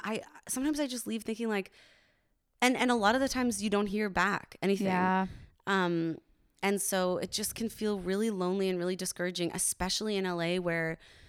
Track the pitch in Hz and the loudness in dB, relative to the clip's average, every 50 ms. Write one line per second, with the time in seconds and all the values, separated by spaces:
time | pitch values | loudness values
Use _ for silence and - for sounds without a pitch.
0 | - 220 220 214 - - - - - - - 254 262 302 302 285 294 262 254 233 | -6 -6 -6 -6 -6 -10 -16 -16 -10 -8 -4 -2 0 0 0 0 0 -2 -2 -6
1 | - 208 220 226 208 - 226 214 233 226 214 196 190 - - - - - - _ | -6 -4 -6 -6 -4 -4 -4 -4 -2 -2 -2 -2 -2 -6 -10 -20 -20 -20 -20 _
2 | _ _ _ _ _ _ _ _ _ _ _ - 240 254 262 - 233 254 240 233 | _ _ _ _ _ _ _ _ _ _ _ 2 2 2 4 4 4 2 4 4
3 | 196 202 233 262 277 262 - 262 247 240 220 196 202 214 196 202 208 202 196 208 | 4 4 4 4 2 0 0 0 0 0 0 0 0 0 2 2 2 2 0 0
4 | 214 202 175 180 180 202 202 - - - - - - 190 196 190 202 190 185 180 | -2 0 2 2 2 2 2 -2 -4 -8 -10 -2 0 2 2 2 2 2 2 4
5 | 185 185 185 190 190 185 - - - - - _ - - 196 190 180 175 175 165 | 4 4 4 2 2 0 -4 -10 -18 -20 -20 _ -2 0 2 2 2 2 2 2
6 | 165 165 160 - - _ _ _ _ _ _ - - 196 202 196 - - 196 185 | 0 0 -2 -6 -10 _ _ _ _ _ _ -4 0 0 0 0 0 0 0 2
7 | 185 180 180 - - 190 - - 214 - - - 226 220 - - 214 214 208 196 | 2 2 0 -2 -2 -4 -4 -4 -4 -4 -6 -4 -6 -6 -4 -2 -2 -2 -2 -2
8 | 180 180 190 202 220 226 208 185 180 180 185 196 190 190 185 175 175 180 190 180 | -2 -2 0 0 0 0 0 0 0 0 2 2 2 0 0 0 0 -2 -2 -2
9 | 190 - - - 180 180 180 180 175 165 - 170 - - - - 180 185 - - | -4 -6 -4 -4 -4 -4 -2 -2 -2 -2 -2 -2 -2 -2 -2 -2 -2 -2 -2 -2
10 | 214 214 208 196 190 185 175 170 165 170 175 185 175 175 165 165 165 160 160 - | -2 -2 0 0 0 0 0 0 0 0 0 0 0 0 0 0 -2 -2 -4 -6
11 | - - - - - | -10 -20 -20 -20 -20